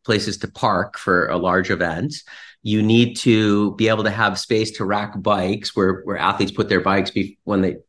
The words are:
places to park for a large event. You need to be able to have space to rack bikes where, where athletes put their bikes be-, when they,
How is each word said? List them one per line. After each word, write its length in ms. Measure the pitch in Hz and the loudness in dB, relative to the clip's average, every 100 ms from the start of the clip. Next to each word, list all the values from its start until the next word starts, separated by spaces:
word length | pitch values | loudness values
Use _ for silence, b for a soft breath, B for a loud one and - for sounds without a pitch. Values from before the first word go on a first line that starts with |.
| - | -2
places 300 | 107 104 - | -2 -2 -6
to 140 | 107 | -8
park 480 | - 117 92 98 - | -4 0 0 -2 -6
for 300 | - 87 - | 0 0 2
a 80 | 87 | 0
large 340 | 90 92 92 | 0 0 0
event. 420 | 87 85 82 143 151 - B B B | -2 -2 -2 -6 -8 -16 B B B
You 220 | 107 107 | -2 0
need 320 | 110 117 120 - | 4 4 4 2
to 540 | 120 110 107 104 104 95 | 2 4 4 2 0 0
be 120 | 113 | 0
able 160 | 110 | 2
to 60 | 107 | 0
have 280 | 107 104 95 | 0 -2 -2
space 340 | - 110 110 | -2 0 -2
to 120 | - | -4
rack 300 | 98 104 104 98 | -2 -2 -4 -4
bikes 560 | 104 101 92 107 - 107 | 0 0 0 -4 -4 0
where, 240 | 95 92 | 0 0
where 140 | 95 87 | -4 -2
athletes 340 | 87 - 98 | 0 0 -2
put 160 | - 98 | -2 0
their 140 | 95 | 0
bikes 280 | 95 98 95 | 2 0 0
be-, 280 | 107 95 - - | -2 -6 -6 -4
when 160 | 98 | 0
they, 160 | 92 - | 0 -2